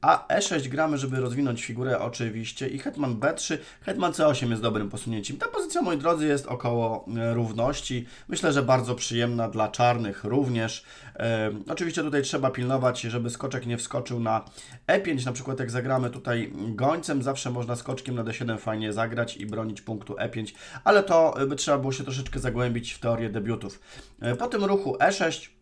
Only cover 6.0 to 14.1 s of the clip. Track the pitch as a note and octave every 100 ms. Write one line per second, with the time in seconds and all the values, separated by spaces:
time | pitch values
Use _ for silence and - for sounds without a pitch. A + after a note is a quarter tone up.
6 | D3 E3 D3+ C#3+ C3+ A#2+ B2 A#2 A2+ A2
7 | - A#2 A#2 A#2 A#2 A2 A#2+ D3 - B2+
8 | A#2+ - - - D#3+ C#3 B2+ C3 A#2+ A#2
9 | - A#2 A#2+ A#2+ A2+ G#2+ A2 - A#2+ A#2+
10 | A2 G2 G#2+ B2+ C3+ A#2 A2+ - - -
11 | - - A#2 A2+ G#2+ G#2 F#2+ - E3+ D#3+
12 | D3+ C#3+ C3+ D3+ C3 B2+ B2 C3+ B2+ -
13 | A#2 A#2 A#2 A#2 C3+ B2+ A#2+ A#2+ - C3
14 | B2